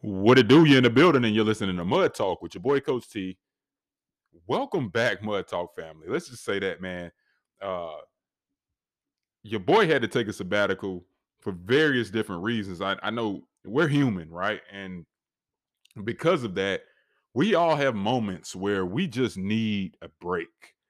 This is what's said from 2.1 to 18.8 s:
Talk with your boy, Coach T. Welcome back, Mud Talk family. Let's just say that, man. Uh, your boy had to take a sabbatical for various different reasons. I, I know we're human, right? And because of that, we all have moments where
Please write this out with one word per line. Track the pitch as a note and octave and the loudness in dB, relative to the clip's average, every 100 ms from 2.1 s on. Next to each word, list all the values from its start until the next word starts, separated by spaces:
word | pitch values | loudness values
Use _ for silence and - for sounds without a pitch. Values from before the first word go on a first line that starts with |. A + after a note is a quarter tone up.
Talk | - G2+ E2+ | 0 -4 -4
with | E2+ | -8
your | - | -8
boy, | G#2+ C#3 | -2 -2
Coach | D3 B2+ - | -2 -6 -6
T. | G#2+ F#2+ F2+ _ _ _ _ _ _ _ _ _ E2+ E2+ | -10 -10 -12 _ _ _ _ _ _ _ _ _ _ -4
Welcome | E3 C#4 F#3+ A#2 | -4 -2 -4 -2
back, | A2+ A#2+ F#2+ | 0 0 -2
Mud | G#2+ G2+ F2+ | -4 -4 -4
Talk | F2 F2 | -6 -6
family. | - E2 D#2 D#2+ | -10 -16 -16 -6
Let's | C#3+ F3 | -6 -6
just | A#2+ | -14
say | - G2 | -6 -4
that, | F#2+ E2 | -4 -6
man. | F#2 F2+ F2 _ _ _ _ _ | -10 -10 -12 _ _ _ _ _
Uh, | G2 F#2 E2+ D2+ - _ _ _ _ _ _ _ _ _ _ _ _ _ | -8 -6 -8 -14 -20 _ _ _ _ _ _ _ _ _ _ _ _ _
your | G#2 G#2+ | -8 -4
boy | F2+ G#3+ F#3 | 2 4 6
had | C#3+ | 2
to | A#2 | 2
take | C3+ G#2 | -2 -2
a | |
sabbatical | G2 F#2 G#2 G2+ F#2+ G2+ F2+ _ _ _ _ | -6 -2 0 2 0 -4 -8 _ _ _ _
for | - | -10
various | F2+ F#2 C3+ D#3 B2+ G#2 | -10 0 2 4 0 -2
different | A2 G#2+ F2 | -4 -4 -4
reasons. | G2+ A#2 G2 F2 | -4 -4 -6 -6
I, | G2 F#2+ | -4 -4
I | G2+ | -4
know | A#2 A2 F#2+ _ _ | -4 -4 -6 _ _
we're | - A#2+ E3 | -6 0 2
human, | C#3+ C3+ F#2 D#2+ | 2 0 -2 -8
right? | E2+ G2 G#2 - | -6 -6 -6 -10
And | G2 F#2+ F2+ D#2+ _ _ _ _ _ _ _ _ - | -16 -14 -14 -16 _ _ _ _ _ _ _ _ -10
because | G2+ A#2 D#3+ F3 | -8 -2 0 0
of | A#2 F#2 | -2 -2
that, | G2 F#2 - _ _ _ _ | -2 -2 -8 _ _ _ _
we | A#2 G3 | 0 2
all | E3+ E3+ | 2 2
have | D3 C#3 | 2 0
moments | A2 G2+ B2+ G#2+ F2+ - | 0 -2 0 -2 -6 -12
where | F2+ G2 G2+ | -6 -2 -2